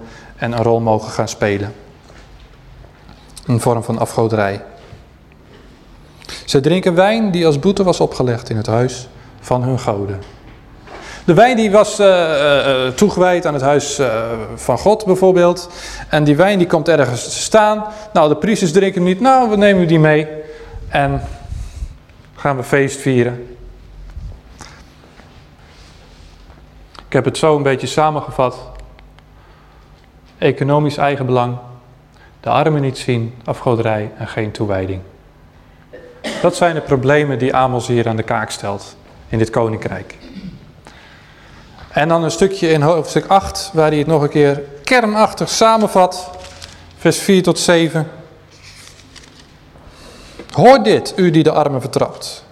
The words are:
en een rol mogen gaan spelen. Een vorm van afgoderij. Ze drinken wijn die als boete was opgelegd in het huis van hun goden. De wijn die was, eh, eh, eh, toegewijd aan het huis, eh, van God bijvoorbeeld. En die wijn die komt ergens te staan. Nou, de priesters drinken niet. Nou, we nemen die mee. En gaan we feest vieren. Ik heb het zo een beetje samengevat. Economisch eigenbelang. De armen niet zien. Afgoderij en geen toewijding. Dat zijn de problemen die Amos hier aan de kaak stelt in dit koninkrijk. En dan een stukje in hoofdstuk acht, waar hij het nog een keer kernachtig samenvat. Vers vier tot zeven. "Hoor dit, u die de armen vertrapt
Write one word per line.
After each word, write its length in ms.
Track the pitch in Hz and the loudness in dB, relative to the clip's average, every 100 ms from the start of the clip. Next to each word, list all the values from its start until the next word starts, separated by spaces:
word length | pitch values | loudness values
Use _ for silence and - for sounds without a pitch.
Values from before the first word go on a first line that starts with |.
| - - - - | -14 -20 -20 -10
en 160 | 117 | -6
een 100 | 117 | -2
rol 180 | 113 117 | 0 2
mogen 300 | 113 107 - | 0 -2 -2
gaan 180 | - 110 | -6 -6
spelen. 440 | - 107 98 101 - - - - - - - - - - - - - - - - - - | -2 -2 -2 -6 -12 -20 -20 -20 -20 -20 -20 -20 -20 -20 -20 -20 -20 -20 -20 -20 -16 -4
Een 140 | 120 | 0
vorm 220 | 127 113 | 0 -2
van 160 | 107 113 | -2 -4
afgoderij. 640 | 117 - 113 110 98 101 - - - - - - - - - - - - - - - - - - | -4 -2 0 0 -2 -4 -12 -20 -20 -20 -20 -20 -20 -20 -20 -20 -20 -20 -20 -20 -20 -20 -18 -16
Ze 160 | - 143 | -2 0
drinken 340 | 143 185 185 | 2 0 2
wijn 360 | 170 196 226 214 | 2 2 2 0
die 160 | 175 165 | 0 2
als 120 | 143 | 2
boete 240 | 185 196 | 0 0
was 180 | 185 - | 0 0
opgelegd 500 | 160 - 127 117 - | 0 0 -2 -2 -4
in 60 | 110 | -6
het 100 | 107 | 0
huis 420 | 113 127 - - - - - | 0 0 -4 -16 -20 -20 -16
van 220 | - 127 | -4 -2
hun 160 | 127 123 | 0 -2
goden. 400 | - 101 101 98 - - - - - - - - - - | -2 -4 -4 -8 -12 -20 -20 -20 -20 -20 -20 -20 -18 -8
De 100 | - | 2
wijn 220 | 180 240 233 | 6 6 4
die 140 | 220 | 4
was, 280 | 208 208 - | 4 2 4
eh, 80 | 196 | 4
eh, 800 | 180 160 147 147 139 135 131 131 | 4 2 2 2 2 2 0 0
eh, 60 | |
toegewijd 540 | 127 208 - 185 175 165 | 2 2 4 2 2 0
aan 80 | |
het 80 | 147 | -2
huis, 360 | 135 143 - - | 2 0 0 -2
eh, 240 | 127 110 113 117 110 | -2 -2 -4 -6 -8
van 240 | 117 - 120 | -8 -2 0
God 260 | 190 214 | 2 2
bijvoorbeeld. 640 | 196 185 185 185 175 175 - - - - - | 2 2 4 4 4 2 -8 -16 -16 -14 -2
En 160 | 156 | 0
die 120 | 147 143 | 2 4
wijn 220 | 190 202 | 4 2
die 80 | 170 | 2
komt 220 | 170 160 | 0 2
ergens 360 | 156 123 120 | 2 2 -2
te 60 | - | -8
staan. 540 | - - 220 214 214 214 - - | -8 2 4 4 0 -6 -12 -4
Nou, 160 | 180 151 | 2 2
de 80 | 151 | 2
priesters 360 | 190 220 175 | 0 0 2
drinken 300 | 175 190 190 | 2 2 0
niet. 180 | 180 185 | 0 2
Nou, 300 | 254 262 240 | 4 4 4
we 60 | 208 | 4
nemen 320 | 202 190 165 | 4 4 4
die 100 | 160 | 4
mee. 300 | 156 151 151 156 - - - - - | 4 4 0 -8 -14 -18 -16 -16 -4
En 340 | 147 139 139 131 - - - - - - - - - - - | -2 0 -2 -6 -14 -12 -12 -12 -12 -14 -14 -20 -20 -20 -6
gaan 200 | 147 131 | -4 -4
we 60 | |
feest 380 | 123 143 135 135 | 0 0 0 -2
vieren. 560 | 139 127 120 127 - - - - - - - - - - - - - - - - - - - - - - - - - - - - - - - - - - - - - | 0 2 0 -2 -14 -18 -20 -20 -20 -20 -18 -14 -14 -16 -20 -20 -20 -20 -20 -20 -20 -20 -20 -20 -20 -20 -20 -20 -20 -20 -20 -20 -20 -20 -20 -20 -20 -20 -20 -20 -4
Ik 60 | |
heb 120 | 139 | -2
het 140 | 120 - | -2 0
zo 180 | 160 147 | 0 2
een 60 | |
beetje 240 | 139 131 127 | 0 -2 -4
samengevat. 720 | - 156 151 - - 123 - - - - - - - - - - - - - - - _ - _ - | -2 0 -2 -8 -4 -4 -4 -18 -20 -20 -20 -20 -20 -20 -20 -20 -20 -20 -20 -20 -20 _ -20 _ -4
Economisch 580 | 156 131 139 147 147 143 | -2 0 0 0 0 -2
eigenbelang. 600 | 139 135 127 123 123 123 - - - - _ - - - | -2 -2 0 0 0 -6 -14 -20 -20 -20 _ -20 -20 -12
De 80 | - | -2
armen 340 | 117 151 151 | 0 2 0
niet 160 | 135 123 | -2 -4
zien. 360 | - 120 113 - | -4 -2 -4 -10
Afgoderij 680 | - 120 131 113 113 107 107 - | -10 -4 -2 0 0 -2 -6 -10
en 100 | 110 | -10
geen 220 | - 110 | -6 -6
toewijding. 500 | - 107 95 95 92 - - - _ - - - - - - - - - - | -6 -4 -4 -4 -8 -12 -20 -20 _ -20 -20 -20 -20 -20 -20 -20 -14 -12 -2
Dat 140 | 175 175 | -2 0
zijn 180 | 175 | 0
de 60 | 156 | -2
problemen 580 | - 135 127 147 147 127 | -2 0 2 2 2 -2
die 160 | 131 | 0
Amos 320 | 131 131 123 117 | 0 0 -2 -2
hier 220 | 120 117 | 0 0
aan 80 | 110 | -2
de 60 | |
kaak 280 | - 117 110 | -2 -4 -4
stelt 460 | - 104 101 - - - - - | -8 -8 -8 -12 -20 -20 -20 -6
in 100 | 117 | -2
dit 120 | 110 | 0
koninkrijk. 680 | 127 113 110 - 95 - - - - - - - - - - - - - - - - - - - | 0 -2 -4 -8 -10 -14 -20 -20 -18 -18 -18 -20 -20 -20 -20 -20 -20 -20 -20 -20 -20 -20 -20 -6
En 180 | - 156 | -2 2
dan 160 | 170 | 2
een 60 | 160 | 0
stukje 380 | 160 196 196 165 | 0 0 2 0
in 140 | 156 | 2
hoofdstuk 440 | 143 170 135 156 - | 4 2 0 -2 2
acht, 440 | 196 - - - | 0 0 -10 -6
waar 160 | 160 156 | 0 2
hij 100 | 151 | 2
het 80 | 147 | 2
nog 160 | 160 | 2
een 60 | 143 | 2
keer 340 | 151 143 143 - - | 2 2 2 -6 -12
kernachtig 640 | - 254 220 208 214 - 165 | 0 2 2 2 0 0 -4
samenvat. 840 | - 226 226 214 196 180 - - - - - - - - - | 2 4 4 2 4 2 0 -14 -18 -20 -20 -20 -20 -20 -2
Vers 220 | 170 - | 0 0
vier 240 | - 190 | 2 2
tot 160 | 165 - | 4 0
zeven. 500 | - 170 165 160 151 - - - - - - - - - - - - - - - - - - - - - - - - | 2 2 2 -2 -6 -10 -20 -20 -20 -20 -20 -20 -20 -20 -20 -20 -20 -20 -20 -20 -20 -20 -20 -20 -20 -20 -20 -20 -6
"Hoor 320 | - 208 269 | 4 6 6
dit, 300 | 214 143 - - | 6 0 0 0
u 140 | 180 | 2
die 120 | 160 | 4
de 80 | 156 | 4
armen 300 | 151 147 135 | 2 0 -2
vertrapt 640 | 123 - - - - - - | -4 -2 -2 -6 -16 -16 -14